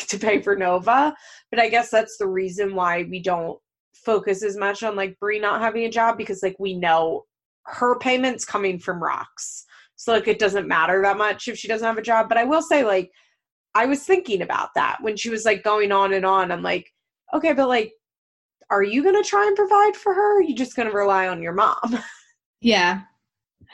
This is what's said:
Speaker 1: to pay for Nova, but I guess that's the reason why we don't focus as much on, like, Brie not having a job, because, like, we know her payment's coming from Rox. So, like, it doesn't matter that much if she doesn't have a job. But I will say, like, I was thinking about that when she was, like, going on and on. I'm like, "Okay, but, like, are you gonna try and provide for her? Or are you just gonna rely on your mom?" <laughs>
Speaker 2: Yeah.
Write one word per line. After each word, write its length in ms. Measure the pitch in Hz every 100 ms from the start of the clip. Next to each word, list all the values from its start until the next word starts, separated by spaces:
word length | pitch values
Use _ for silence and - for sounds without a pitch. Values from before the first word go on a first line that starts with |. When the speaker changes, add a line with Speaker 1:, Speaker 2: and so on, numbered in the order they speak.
| -
Speaker 1:
to 100 | 196
pay 220 | 214 196
for 140 | 202 196
Nova, 600 | 180 180 185 254 302 294 - - _
but 100 | 226
I 100 | 226
guess 200 | 233 233
that's 280 | 220 220 -
the 100 | 196
reason 480 | 185 185 180 202 190
why 280 | 180 175 170
we 100 | 185
don't 380 | 180 175 165 - _ _ _
focus 500 | _ - 214 202 190
as 120 | 214 202
much 280 | 202 202
on, 120 | 220 202
like, 220 | 196 185
Brie 200 | 202 214
not 220 | 208 214
having 240 | 226 220 226
a 40 |
job, 280 | 226 226 226
because, 260 | 214 190
like, 120 | 190 190
we 160 | 196 180
know 500 | 175 165 165 - - _ _ _ -
her 320 | - 247 247
payment's 480 | 262 254 262 240 -
coming 320 | 202 196 180
from 220 | 190 175
Rox. 600 | 156 131 - - - - - - _ -
So, 160 | -
like, 160 | 220 220
it 120 | 214
doesn't 280 | 208 196 160
matter 340 | 165 165 190
that 160 | 196 202
much 300 | 214 196 247
if 100 | 214
she 100 | 214
doesn't 200 | 220 226
have 100 | 220
a 40 |
job. 260 | 220 226 214
But 100 | 226
I 60 |
will 180 | 247 320
say, 220 | 311 302
like, 260 | 220 190 180 _ _ _ _ _ _
I 120 | 214 254
was 180 | 277
thinking 380 | - 370 370 190
about 280 | 170 - - -
that 220 | - -
when 140 | 220 214
she 140 | 233
was, 160 | 220 220
like, 180 | 208
going 280 | 214 214 202
on 220 | 196 196
and 120 | 196 190
on. 260 | 190 180
I'm 100 | 175
like, 300 | 175 175 - _ _ _ -
"Okay, 200 | - 320
but, 160 | 269 262
like, 240 | 240 220 - _ _ _ _ _ _ -
are 140 | 202
you 200 | 202 240
gonna 200 | 359 415
try 240 | - 415 415
and 80 | 403
provide 400 | 392 403 415 403
for 180 | 415
her? 200 | 370 415 403
Or 40 |
are 20 |
you 140 | 320 233
just 200 | 247 -
gonna 160 | 226
rely 360 | 202 202 190 185
on 120 | 175
your 120 | 170
mom?" 240 | 185 208 -
<laughs> 800 | 226 233 - - _ _ _ _
Speaker 2:
Yeah. 420 | 233 202 175 190 - _ _ _ _ _ _